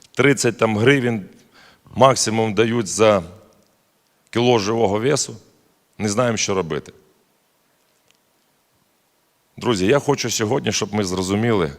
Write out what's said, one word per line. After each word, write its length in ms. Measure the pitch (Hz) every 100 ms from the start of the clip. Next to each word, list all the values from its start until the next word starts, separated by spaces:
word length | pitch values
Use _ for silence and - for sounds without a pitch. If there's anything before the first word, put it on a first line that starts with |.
| -
тридцять 460 | - 139 139 120 101
там 200 | 110 104
гривень 500 | 117 143 120 113 92 - _ _ - _ _
максимум 600 | - 131 120 - 113 110
дають 320 | 101 113 120 95
за 360 | 87 110 101 82 95 - _ _ _ _ _ _ _ _
кіло 280 | 113 123 117
живого 400 | 98 117 104 104
весу, 380 | 123 143 - 117 _ _ _ _ _ -
не 100 | 104
знаємо, 280 | 104 123 110
що 180 | -
робити». 380 | 95 82 73 - - _ _ _ _ _ _ _ _ _ _ _ _ _ _ _ _ _ _ _ _ _ _ _ _ _ -
Друзі, 300 | 123 101 95
я 120 | 139
хочу 320 | - 139 117
сьогодні, 420 | - 107 135 117
щоб 220 | - 101
ми 100 | 104
зрозуміли, 680 | 95 92 92 104 117 104 76